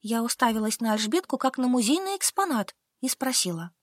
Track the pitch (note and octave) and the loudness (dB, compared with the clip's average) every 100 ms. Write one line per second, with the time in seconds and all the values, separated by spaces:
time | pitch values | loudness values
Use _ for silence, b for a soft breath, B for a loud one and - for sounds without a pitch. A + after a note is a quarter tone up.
0 | G#3+ A3+ A#3 - A#3+ A3 G#3+ - A3+ G#3+ | -2 -2 -2 2 2 2 -2 -2 0 0
1 | G#3+ E4 F#4 B3+ C4 C4 B3+ B3+ G#3+ D#4+ | 2 -2 0 0 0 0 2 2 2 0
2 | F#4+ G4 - - G4 B3 G3 - _ _ | 0 -2 -2 0 0 0 -2 -10 _ _
3 | B3+ - B3+ B3+ F3+ E3 E3+ _ | -6 -2 -2 0 -2 -4 -8 _